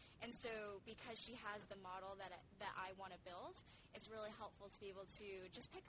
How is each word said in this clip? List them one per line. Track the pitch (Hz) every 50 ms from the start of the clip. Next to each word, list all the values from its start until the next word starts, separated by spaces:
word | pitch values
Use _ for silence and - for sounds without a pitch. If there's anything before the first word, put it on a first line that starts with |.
| - - - - 220
And | 233
so | 240 - - 233 226 214 208 208 202 196 -
because | 233 220 - - 247 226 220
she | - 233 233 240 226
has | 208 208 208 214
the | 208 202 196 190
model | 180 185 190 185 190 196 196
that | 190 185
I, | 180 190 - - - - 208
that | 190 - 185
I | 190 190 190
wanna | 190 190 185 180 175 -
build, | 185 175 185 240 339 370 - - - - - - - -
it's | 170 -
really | 214 220 220 214 214 220 220
helpful | 220 196 - - 202 196
to | - -
be | 208
able | 196 185 190 196 - - -
to | 208 202 196 190 185 180
just | - 247 240 - -
pick | 370 -